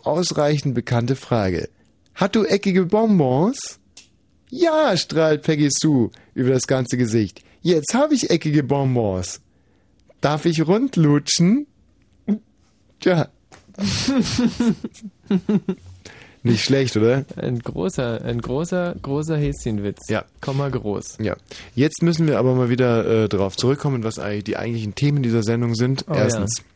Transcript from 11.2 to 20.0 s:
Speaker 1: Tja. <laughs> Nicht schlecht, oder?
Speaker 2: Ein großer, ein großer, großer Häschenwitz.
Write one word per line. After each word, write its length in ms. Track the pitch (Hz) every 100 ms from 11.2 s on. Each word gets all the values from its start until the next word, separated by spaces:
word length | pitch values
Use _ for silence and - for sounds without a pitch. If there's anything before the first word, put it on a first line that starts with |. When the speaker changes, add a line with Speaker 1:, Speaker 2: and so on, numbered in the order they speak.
| - - 175 254 294 _ _ _ _ _ - 214 - _ _ _ _ _
Speaker 1:
Tja. 280 | 180 175 - _ _ - _ -
<laughs> 1500 | 196 - - 269 190 - 240 - 233 - 226 - 214 - _ 190 - 208 - 185 - - - - - _
Nicht 220 | 117 113
schlecht, 320 | - 139 127 110
oder? 280 | 113 135 135 -
Speaker 2:
Ein 220 | - 123
großer, 640 | - - 185 - 120 113
ein 160 | 120 117
großer, 540 | - 131 170 185 175 170
großer 340 | 139 139 156 151
Häschenwitz. 720 | 143 143 123 107 101 -